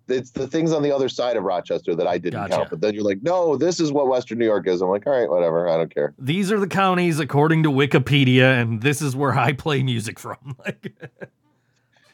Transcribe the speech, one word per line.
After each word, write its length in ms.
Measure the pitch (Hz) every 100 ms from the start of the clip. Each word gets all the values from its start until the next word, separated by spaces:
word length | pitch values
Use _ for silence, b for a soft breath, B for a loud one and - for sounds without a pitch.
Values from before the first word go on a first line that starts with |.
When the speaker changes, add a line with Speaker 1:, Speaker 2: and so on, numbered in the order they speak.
| -
Speaker 1:
it's 220 | 127 127
the 160 | - 131
things 260 | 160 165
on 100 | 160
the 80 | 147
other 160 | 139 131
side 280 | - 123 113
of 60 |
Rochester 540 | 95 90 - 85 90 85
that 100 | 87
I 100 | 90
didn't 240 | 87 107
Speaker 2:
Gotcha. 120 | 101 87
Speaker 1:
count. 140 | 76
But 100 | 82
then 140 | 104
you're 80 | 104
like, 180 | 104 98
"No, 340 | 135 185 170 135
this 240 | 160 170
is 100 | 160
what 140 | 143 135
Western 320 | 127 120 113
New 60 | 113
York 220 | 104 95
is." 120 | 90
I'm 80 | 92
like, 160 | 101 123
"All 60 |
right, 160 | 135 101
whatever. 400 | 87 85 82 87
I 80 | 82
don't 160 | 80
care." 220 | - 73 -
Speaker 2:
These 360 | 131 175 185
are 80 | 214
the 80 | 196
counties 500 | 180 190 180 175 151
according 460 | 147 139 151 160
to 40 | 156
Wikipedia, 920 | 135 139 151 127 143 131 127 127 131
and 180 | 117 113
this 200 | 123 143
is 140 | 151 127
where 180 | 143 -
I 160 | 120
play 300 | 139 160 139
music 360 | 131 117 110 98
from. 360 | 120 - 131 127
<laughs> 40 |
Like, 300 | - - - - 151 - 175 _ _ _ b b b b b